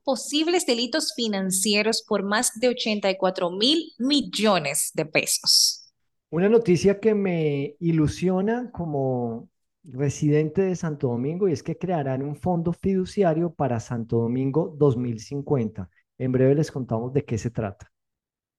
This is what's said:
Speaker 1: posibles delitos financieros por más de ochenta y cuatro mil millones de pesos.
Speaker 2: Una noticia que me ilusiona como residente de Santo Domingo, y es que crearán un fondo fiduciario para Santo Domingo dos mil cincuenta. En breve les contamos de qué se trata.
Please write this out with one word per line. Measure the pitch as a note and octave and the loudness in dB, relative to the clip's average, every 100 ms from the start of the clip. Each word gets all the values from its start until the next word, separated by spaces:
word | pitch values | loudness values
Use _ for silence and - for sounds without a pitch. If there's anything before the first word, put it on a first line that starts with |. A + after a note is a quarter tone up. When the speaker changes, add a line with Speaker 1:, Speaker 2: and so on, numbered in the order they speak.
Speaker 1:
posibles | - C4 - D4 D#4+ F4+ F4 | -4 -4 -2 -2 0 0 0
delitos | A#3 B3 D#4+ D4+ | -2 0 -2 -4
financieros | - A3+ G3 F#3+ F#3 A3 G#3 G#3+ A3+ | -4 -2 -2 -2 -2 0 2 2 0
por | - G#3 | 0 -2
más | G3 G#3+ B3 A3 | 0 0 0 0
de | B3 | 0
ochenta | A#3+ A#3 G#3 G3 | 0 -2 -2 0
y | F#3+ | 0
cuatro | F#3+ F#3 F3 | 0 0 -4
mil | F#3 A#3+ E4 - - | 0 0 0 -2 -4
millones | B3 D4 F#3+ F#3+ G#3+ F#3 C#3 C#3 - | 0 0 0 0 2 2 0 -4 -4
de | - D#3 | -4 -2
pesos. | D3+ - - - - - - - _ _ _ - | -2 0 -2 2 4 4 0 -12 _ _ _ -6
Speaker 2:
Una | D#3 G3 | 0 4
noticia | A3+ A3+ F3 G3 G3 | 4 6 4 4 4
que | A3 | 2
me | G#3 G3 E3+ D#3 C#3+ C#3+ - | 2 0 0 0 0 -4 -4
ilusiona | E3+ E3 D3 - F3+ F#3 G3+ A#3 B3 | 0 4 2 2 0 2 0 0 -4
como | - E3 D3 C3 B2+ A#2+ A2+ - _ _ _ | -8 -4 -2 0 -2 -4 -6 -12 _ _ _
residente | - B2 C#3+ - D3+ D3 D#3 D3+ | -14 -4 -4 0 2 4 2 0
de | F#3+ F3 | 0 0
Santo | E3 D3 C3+ | -4 -4 -2
Domingo, | A#2+ C3 E3+ G3+ | -2 -4 -2 0
y | |
es | C#3 | -2
que | - E3 | -4 -6
crearán | F3 F3 C3+ C3 | -4 -2 -2 -4
un | C#3 D3 | -6 -6
fondo | F3+ F3 E3+ | -2 0 -2
fiduciario | E3+ F#3+ F#3+ F3+ - F#3+ D#3 F3 | -2 -2 0 -2 2 2 2 0
para | - C#3 A#2 | 0 -2 0
Santo | - A#2+ A2+ A#2 | -4 -6 -2 0
Domingo | A#2 B2+ C3+ C#3 E3+ D3+ | 0 0 0 0 -2 2
dos | D3 B2 | 2 2
mil | B2 A2 | -2 -6
cincuenta. | - C#3+ C#3 D3 A2 - F2+ _ _ - | -8 -8 -2 0 -2 -6 -14 _ _ -6
En | B2+ | -2
breve | B2+ C3 | 4 4
les | C#3+ D3+ | 4 2
contamos | C#3+ A#2+ A2+ B2 | -4 -4 -4 -2
de | C#3 | -2
qué | - A2+ | -2 -4
se | A#2+ | -4
trata. | - G#2 - - _ _ _ _ _ _ | -4 -6 -6 -20 _ _ _ _ _ _